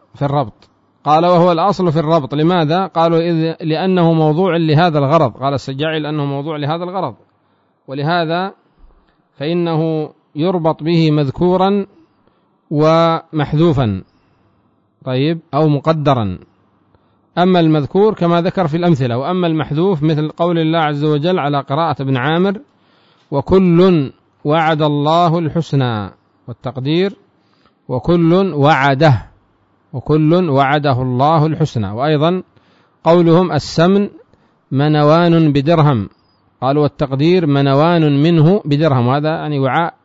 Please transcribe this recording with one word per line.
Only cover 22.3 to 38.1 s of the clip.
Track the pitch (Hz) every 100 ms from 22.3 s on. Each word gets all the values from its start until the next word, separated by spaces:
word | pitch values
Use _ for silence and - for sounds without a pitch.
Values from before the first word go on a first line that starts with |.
| 165 190 196 - _ _ _ _ _ -
"وكل | 139 - 190 180 170 190 170 131 - _ _
وعد | 147 156 160 156
الله | 151 147 147 165 175 165
الحسنى"، | 160 170 - 143 123 110 95 _ _ _ -
والتقدير: | 117 131 127 135 165 196 - _ _ _ _ _ _ -
"وكل | 127 - 175 160 180 196
وعده"، | 147 143 147 139 135 156 113 - _ _ _ _ _ _
"وكل | 131 - 156 156 175 175
وعده | 135 135 151 143 123
الله | 127 123 143 165 156
الحسنى". | 151 156 120 98
وأيضًا | 110 147 151 160 185 - _ _ _ _ _
قولهم: | 165 175 165 165 180
"السمن | 143 - - 175 196 202 - _ _ _ _ -
منوان | 135 147 151 147 160 175 165 160
بدرهم"، | 143 139 170 147 120 98 _ _ _ _ -
قالوا: | 127 143
"والتقدير | 147 - 143 135 160 185 160
منوان | 143 139 139 160 175 151